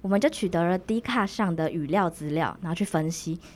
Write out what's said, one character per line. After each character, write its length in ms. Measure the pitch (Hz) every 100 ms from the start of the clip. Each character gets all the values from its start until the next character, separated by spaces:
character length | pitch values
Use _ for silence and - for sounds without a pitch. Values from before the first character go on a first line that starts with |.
我 60 | 190
们 120 | 202
就 80 | 294
取 220 | 311 185
得 140 | 175
了 160 | 170 185
Dcard 480 | 185 226 233 247 196
上 280 | - 196 160
的 140 | 160
语 160 | 165 143
料 220 | 190 175
资 220 | 170 151
料， 260 | 151 131 -
然 80 | 175
后 40 |
去 100 | 165
分 280 | 202 160 160
析。 280 | 170 165 165 -